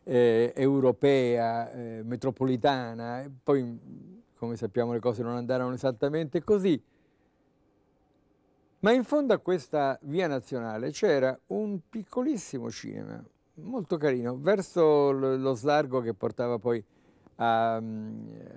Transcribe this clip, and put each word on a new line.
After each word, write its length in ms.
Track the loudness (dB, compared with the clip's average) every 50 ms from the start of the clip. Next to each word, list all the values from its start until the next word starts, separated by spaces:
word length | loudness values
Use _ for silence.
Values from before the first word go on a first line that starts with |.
| _
eh, 500 | 0 4 6 6 6 6 6 4 2 2
europea, 1120 | 2 2 2 4 4 4 4 4 4 4 4 4 4 4 2 2 2 2 0 0 -2 -4 -6
eh, 300 | -8 -12 -12 -10 -10 -10 -8
metropolitana, 1200 | -8 -6 -4 -4 -4 -2 0 0 0 0 2 2 2 2 0 -2 -6 -8 -10 -8 -8 -8 -8 -10
e 60 | -12 -16 -4 _
poi, 360 | 2 2 2 2 -2 -8 -12 -16 -18 -18 -18 -20 -20 -20 -20 -20 _ _
come 180 | _ -8 -8 -6
sappiamo, 380 | -6 -6 -4 -2 -2 0 0 -2
le 60 | 0
cose 220 | 0 -2 -2 -2
non 140 | -4 -4 -4
andarono 380 | -4 -4 -2 -2 -2 -2 -4 -4
esattamente 720 | -2 -2 -2 -2 0 -2 -2 0 -2 -4 -2 -4 -2 0
così. 380 | 2 2 2 4 2 2 2 -2 _ _ _ _ _ _ _ _ _ _ _ _ _ _ _ _ _ _ _ _ _ _ _ _ _ _ _ _ _ _ _ _ _ _ _ _ _ _ _
Ma 120 | 2 4
in 120 | 4 4 2
fondo 300 | 2 0 0 2 2 2
a 60 | 2
questa 580 | 0 -2 -2 -2 -2 -2 -2 0 0 0 -2 -4 -6
via 240 | -4 -2 -2 -2
nazionale 640 | 0 -2 -4 -6 -6 -6 -6 -6 -6 -6 -6 -6 -6
c'era 460 | -2 0 2 2 4 4 4 2 0 -2 _
un 320 | -6 -4 -4 -4 -4 -6 -8 -8 _
piccolissimo 800 | -12 -12 -12 -6 -4 -2 -2 -2 -2 -4 -6 -8 -8 -8 -8 -8
cinema, 540 | -10 -10 -12 -10 -10 -10 -10 -12 -12 -14 -16 -20 _ _ _ _ _
molto 420 | -16 -12 -8 -8 -8 -4 -4 -2
carino, 400 | 0 0 0 0 0 -2 -4 -6
verso 760 | -2 0 0 2 2 0 -2 2 4 6 6 6 6 4 4
l-, 280 | 2 2 0 0 0 0
lo 120 | 0 -2 -2
slargo 480 | 0 2 2 2 2 2 0 -2 -2
che 120 | -2 -2 -4
portava 460 | -2 -4 -4 -2 -2 -2 -2 -2 -2
poi 240 | 0 0 -2 -2 -4 _ _ _ _ _ _ _ _ -18 _
a, 420 | -2 0 2 2 4 2 2 0 -2
mm, 480 | -4 -6 -8 -8 -10 -10 -12 -12 -14 -14 -16 -18 -18 -18 -20